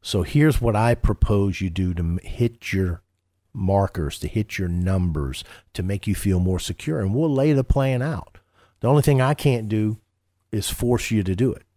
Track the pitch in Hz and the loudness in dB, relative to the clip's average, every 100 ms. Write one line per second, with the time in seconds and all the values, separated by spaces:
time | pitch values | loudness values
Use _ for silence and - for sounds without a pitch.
0 | - 101 85 147 156 123 117 104 117 120 | -2 -2 0 4 4 4 2 2 2 2
1 | - 104 - 104 101 92 95 85 92 85 | 2 2 2 2 2 0 -4 -2 -2 0
2 | 85 87 - - 120 - - 95 95 85 | -2 -2 -6 -2 -2 -2 -6 -2 -2 -4
3 | _ _ _ _ _ - 92 98 98 - | _ _ _ _ _ -6 0 2 2 -2
4 | 76 - 78 110 107 - 92 87 90 95 | -4 -4 -6 -4 -4 -4 -4 -2 0 0
5 | 90 78 69 65 - - _ - 90 101 | 0 -2 -4 -8 -14 -20 _ -8 -4 -4
6 | - 98 101 92 90 92 - 87 - 151 | -2 -2 0 2 2 -2 -4 -8 -4 -2
7 | 98 110 160 135 143 143 131 139 135 127 | -2 0 0 2 2 2 2 0 0 0
8 | 135 156 - - _ _ _ _ 117 147 | -4 -6 -10 -20 _ _ _ _ 2 4
9 | 143 139 131 147 147 120 107 107 107 110 | 4 4 2 2 0 0 0 0 0 -2
10 | _ _ _ _ _ 110 - - 120 120 | _ _ _ _ _ -6 -6 -2 0 0
11 | - 110 92 92 127 - _ | 2 0 0 0 0 -2 _